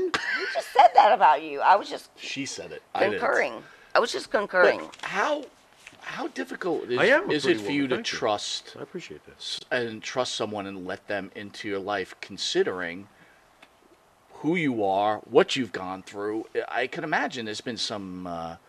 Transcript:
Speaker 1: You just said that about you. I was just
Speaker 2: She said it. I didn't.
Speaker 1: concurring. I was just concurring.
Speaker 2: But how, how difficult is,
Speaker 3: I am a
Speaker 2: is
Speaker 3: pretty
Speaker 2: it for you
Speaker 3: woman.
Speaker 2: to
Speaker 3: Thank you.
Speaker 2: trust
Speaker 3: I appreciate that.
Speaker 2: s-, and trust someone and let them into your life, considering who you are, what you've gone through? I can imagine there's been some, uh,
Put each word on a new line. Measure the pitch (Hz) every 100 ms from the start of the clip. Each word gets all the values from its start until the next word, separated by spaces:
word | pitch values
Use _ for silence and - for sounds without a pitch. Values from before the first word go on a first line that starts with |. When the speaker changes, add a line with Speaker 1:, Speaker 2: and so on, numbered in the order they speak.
| 370 - - -
Speaker 1:
You | 381 -
just | -
said | - 679 -
that | 208
about | 220 170 147
you. | 160 139
I | 123 202
was | 285
just | - - -
Speaker 2:
She | - 135 139
said | - 85
it. | 76 _ -
I |
didn't. | 196 -
Speaker 1:
concurring. | - - 147 113 - - -
I | -
was | 240
just | - -
concurring. | 220 202 185 165 104
Speaker 2:
But | 78 - -
how, | 185 262 302 - _ _ _ - -
how | - 180 294
difficult | - - - 180 147 104
is, | 123
Speaker 3:
I | 190
am | 294 -
a |
Speaker 2:
is | 151
Speaker 3:
pretty | 139 110
Speaker 2:
it |
for | 101
you | 143
Speaker 3:
woman. | 135
Speaker 2:
to | 131
Speaker 3:
Thank | 233
you. | -
Speaker 2:
trust | 117 104 - - - -
Speaker 3:
I |
appreciate | 143 175 - - -
that. | -
Speaker 2:
s-, | - - -
and | 127 117 110
trust | - 131 123
someone | - 107 104 98
and | 98 90
let | 101 -
them | 104 95 107
into | 101 - 104
your | 98
life, | 95 101 92 -
considering | - 98 - 170 190 92 87 90 101 _ - _ _ _ - _ _ _ _ _ _ -
who | 147 180
you | 147 113
are, | 98 95 104 107
what | - 131 190 135
you've | 110
gone | 92 92 95
through? | - 104 104 110 - 120 -
I | 113 127
can | 170
imagine | 156 190 277 127 107
there's | 107
been | 131 107
some, | - 107 95 90 90
uh, | 85 82 82